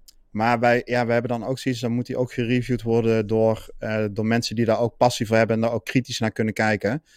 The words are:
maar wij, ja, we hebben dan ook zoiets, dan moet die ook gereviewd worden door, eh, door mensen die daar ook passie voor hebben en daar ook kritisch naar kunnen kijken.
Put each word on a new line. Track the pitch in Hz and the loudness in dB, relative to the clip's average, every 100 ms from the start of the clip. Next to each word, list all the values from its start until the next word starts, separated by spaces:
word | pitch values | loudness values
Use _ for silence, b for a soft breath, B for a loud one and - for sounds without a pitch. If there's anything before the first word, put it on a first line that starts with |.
| - - _ | -20 -20 _
maar | 104 117 117 | -2 0 2
wij, | 123 120 - | 4 2 0
ja, | 123 117 | -2 0
we | |
hebben | 117 120 | 0 0
dan | 117 104 | -4 -4
ook | 131 | -4
zoiets, | 135 120 | -4 -4
dan | 117 | -2
moet | 120 - | -2 -4
die | - | -4
ook | 127 | -4
gereviewd | - 117 123 120 120 | -2 0 0 0 -2
worden | 113 113 113 110 107 | 0 2 2 2 2
door, | 110 110 107 - - | 2 2 0 -6 -10
eh, | 110 110 107 | -4 -2 -2
door | 101 110 | -2 0
mensen | 117 - 110 | 0 0 0
die | 113 | 2
daar | 110 | 2
ook | 117 - | 0 2
passie | 123 - 107 | 2 2 2
voor | 113 | 2
hebben | 110 113 | 4 2
en | |
daar | 117 | 0
ook | 113 - | -2 -2
kritisch | 135 123 120 | -2 -2 -4
naar | 113 | -4
kunnen | - 110 | -2 -2
kijken. | 104 110 107 98 147 b | 0 0 0 -2 -4 b